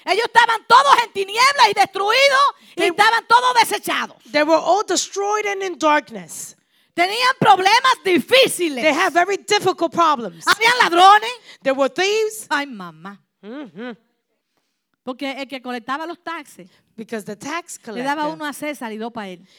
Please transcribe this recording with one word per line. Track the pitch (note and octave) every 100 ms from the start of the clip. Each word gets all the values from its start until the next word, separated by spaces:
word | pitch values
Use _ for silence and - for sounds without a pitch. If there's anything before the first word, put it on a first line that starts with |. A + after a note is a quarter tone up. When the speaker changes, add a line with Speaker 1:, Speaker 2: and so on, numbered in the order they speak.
Speaker 1:
Ellos | - F#4 A4+
estaban | A4+ A#4 A4+ -
todos | A#4+ C#5 B4
en | A4+
tinieblas | G4+ G4 G#4 B4+ C#5+ A4+
y |
destruidos | G4+ F#4+ F#4+ G4+ A#4 C#5 C5+ C#5 - _ -
y |
Speaker 2:
They | E4+
Speaker 1:
estaban | E4+ G#4 A4+ -
todos | A#4 B4+
desechados. | B4 G#4+ G4+ - C#4 A3+ - -
Speaker 2:
They | C#4+
were | D4+ D#4+
all | - F#4
destroyed | G#4+ F4 - - G4+ G#4+ G#4+
and | G4
in | G4 D#4+
darkness. | D#4 D4+ D4 A3 E3 - - _ _ _ _
Speaker 1:
Tenían | - F4+ A4 B4+ C5
problemas | A4+ F#4+ F#4+ A4+ C5 A#4+
difíciles. | F#4+ F4 - B4 A#4+ - F4 C4
Speaker 2:
They | D4+
have | C#4+ F#4
very | D4 F4+ G4
difficult | - G4+ F#4+ F4+ E4
problems. | - E4+ C#4+ A3 E3 F3+
Speaker 1:
Habían | - A4+ B4
ladrones. | G4+ E4+ F#4+ G#4 A4 B4 - -
Speaker 2:
There | C4+
were | C4+ C4+
thieves. | C4+ F#4+ G#4+ A4 G#4+ -
Speaker 1:
Ay, | D4+ C#4+
mamá. | A3 F3 D#3 F3+ G3+ _ _
Speaker 2:
Mm-hmm. | G3 C4 C4+ D#3 B3 A3+ _ _ _ _ _ _ _ _ _ _
Speaker 1:
Porque | - B3+ C#4 C4
el | C4+
que | C4+
colectaba | B3+ B3 A#3 C#4 E4
los | E4+
taxes | - E4 C#4+ - F#3 _ _
Speaker 2:
Because | - A3+ A3+
the | G#3
tax | G#3 C#4 E4 E4+ - -
Speaker 1:
le | A3
daba | C4 D4
Speaker 2:
collector, | D4+ D#4+
Speaker 1:
uno |
a | D4+
César | - D4 D4 A#3
y | G#3+
dos | A3+
pa' | A#3 G3
él. | F3+ F#3